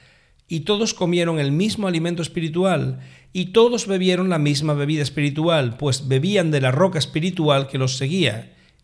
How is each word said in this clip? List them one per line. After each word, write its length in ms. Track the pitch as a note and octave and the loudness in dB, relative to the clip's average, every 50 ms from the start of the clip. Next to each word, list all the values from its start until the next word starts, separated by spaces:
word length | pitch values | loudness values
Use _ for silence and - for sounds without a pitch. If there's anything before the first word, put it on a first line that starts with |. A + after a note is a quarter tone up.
| _ _ _ _ _ _ _ _ _ - | _ _ _ _ _ _ _ _ _ -8
y 140 | D#3+ E3 | -8 -6
todos 340 | D3+ G3+ G#3 G3+ A#3 G#3+ - | -2 -2 -2 0 0 -2 -2
comieron 440 | - F#3 E3+ F3 F3 E3+ E3+ E3 D#3 | -2 -2 0 0 0 0 0 0 0
el 120 | C#3+ C#3 | 0 0
mismo 360 | C#3+ D#3 G3 A3 G3+ A3 G#3 F#3+ | 2 0 0 0 -2 -2 -2 -2
alimento 360 | F3 D#3+ D#3+ E3+ F3 E3+ E3 | -2 0 -2 -2 -4 -4 -6
espiritual 760 | - - F3+ D#3+ D#3+ D3+ F3 F#3 F#3+ F3 D3 C3 B2+ C3 - - - - - - _ - | -6 -4 -4 -4 -2 -2 0 2 2 2 2 0 -2 -4 -6 -10 -18 -20 -20 -20 _ -6
y 180 | F#3 F3+ F#3 | -6 -4 0
todos 340 | - A3+ A3+ A#3+ A#3+ A3+ - | 4 4 4 4 4 0 -2
bebieron 440 | G3 G3 F#3 F#3 F#3 F3+ F3 F#3 F#3 | -2 -2 0 2 2 2 2 2 0
la 100 | F3+ D#3+ | 0 0
misma 340 | D3 D3 D3 C#3 D3+ D#3 D3 | 2 0 0 0 0 0 0
bebida 300 | C#3+ C#3+ C#3+ D#3 D3+ D3 | 0 0 -2 0 -2 -2
espiritual, 760 | - - D#3 C#3+ D3 C#3 D#3 D#3 E3+ E3+ D#3 C3+ A#2+ A2 - | -4 -2 -2 -2 -2 -2 0 0 2 2 2 2 0 -4 -2
pues 300 | D3 C#3+ B2+ C3 C#3+ C3 | -2 -2 -2 0 0 0
bebían 420 | C3+ C3 C#3+ F#3+ G#3 G3 F3 D#3+ | 0 0 2 2 2 2 2 2
de 100 | D3+ C#3+ | 2 2
la 120 | C3+ B2+ | 2 2
roca 260 | B2 C#3+ F#3 F#3+ F#3 D#3 | 2 4 2 2 2 0
espiritual 680 | B2+ - - D#3+ D#3+ F#3+ F#3 - D#3+ D3+ C#3+ C#3 C3+ C3+ | -2 -2 -2 -2 -2 -2 -2 0 2 2 2 2 2 -2
que 100 | - C3+ | -2 -2
los 200 | C3 B2+ - - | -2 -2 -2 -2
seguía, 580 | C#3 C3+ E3 F#3+ E3+ A#2+ G2+ A2+ A2+ - - _ _ _ _ _ | -4 -2 0 0 0 0 0 -2 -10 -14 -20 _ _ _ _ _